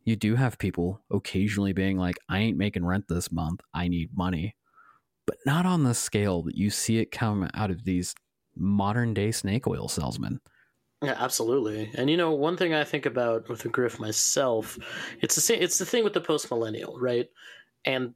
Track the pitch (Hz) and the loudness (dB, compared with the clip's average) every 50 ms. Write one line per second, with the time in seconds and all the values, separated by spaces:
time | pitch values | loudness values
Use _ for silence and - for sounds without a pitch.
0 | - 113 113 104 - 104 113 123 135 120 - - - 95 - - 87 90 101 - | 0 0 0 2 2 2 4 4 2 0 0 -2 -4 -2 0 0 -2 -2 -2 -6
1 | _ - - 98 - - - 92 101 107 107 104 101 98 95 95 95 98 95 92 | _ -2 -2 -2 -2 0 0 0 2 2 2 2 2 2 2 2 2 2 2 2
2 | 92 87 87 - _ - 85 98 110 113 87 71 98 104 101 92 87 87 90 101 | 0 0 -2 -4 _ -4 0 0 2 2 2 2 0 0 0 0 0 0 0 0
3 | - - 85 90 - - 82 82 82 78 87 - - _ - 78 87 90 87 85 | 0 0 -2 -2 -2 -2 -4 -2 -2 -2 -4 -4 -8 _ -6 -2 0 0 0 0
4 | 80 80 - 95 87 90 92 78 87 107 - _ _ _ _ - - - - _ | -2 -2 -2 -2 -2 0 0 -2 -2 -4 -6 _ _ _ _ -20 -20 -20 -20 _
5 | _ _ _ _ - - - - - 135 143 170 180 185 180 165 143 123 117 - | _ _ _ _ -6 -6 -6 -2 0 0 2 2 4 4 4 4 4 4 2 2
6 | - - - 104 104 101 92 85 80 80 - - 98 104 - - - - 110 113 | -2 0 2 2 2 2 2 0 -2 -2 -2 0 0 0 0 -2 0 2 2 2
7 | 110 - - - 120 110 107 101 92 - - - 107 98 90 82 - 95 92 90 | 2 0 -2 -2 0 0 0 0 -2 -2 -2 -2 -2 -2 -2 -2 -2 0 0 0
8 | 90 - - - _ _ _ _ _ _ - - 90 98 101 101 98 101 107 120 | 0 -2 -8 -12 _ _ _ _ _ _ -6 -2 0 2 2 4 2 2 2 2
9 | 120 117 107 98 101 110 113 - - 95 101 127 - - - - - - - - | 2 2 2 2 0 0 0 0 0 0 0 0 0 0 -2 -2 -2 -4 -4 -2
10 | 76 62 - - - - - - _ - _ _ _ _ _ _ _ _ _ - | -2 -4 -4 -6 -6 -6 -6 -8 _ -16 _ _ _ _ _ _ _ _ _ -6
11 | 151 139 123 - 120 131 - - 113 113 127 139 113 107 104 107 107 104 - 123 | -4 -2 -2 0 -2 -2 0 0 0 2 2 2 2 0 -2 -4 -6 -6 -2 0
12 | 127 143 156 180 170 160 156 139 143 165 180 175 185 170 160 151 147 - - 147 | 2 2 4 4 2 2 2 2 0 0 0 0 0 0 2 0 0 0 -2 -2
13 | 127 143 120 127 120 117 113 113 113 - 120 113 - 117 - - 123 117 - - | -2 0 0 0 0 2 0 0 -2 -6 -10 -8 -6 -4 0 0 0 0 -2 -4
14 | 110 110 107 - - - - 143 139 127 117 110 110 - - - - - - - | -6 -4 -2 0 0 2 2 2 2 2 2 0 0 -4 -8 -12 -12 -12 -10 -10
15 | - - - - - - - - - - 233 180 180 175 - - 185 - - 233 | -10 -10 -4 -4 0 0 2 2 2 2 2 2 2 0 0 -2 -2 0 0 2
16 | 220 202 208 180 170 - 156 147 - - 127 117 113 110 107 - - - - 123 | 2 2 0 0 0 0 0 0 0 -2 -2 -2 -2 -2 -4 -8 -8 -10 -6 -2
17 | 123 127 120 120 123 - _ - - - - - - _ _ _ - 135 135 131 | 0 0 2 0 0 -2 _ -20 -20 -20 -20 -20 -20 _ _ _ -4 -2 -2 -2
18 | 127 120 123 | -2 -4 -8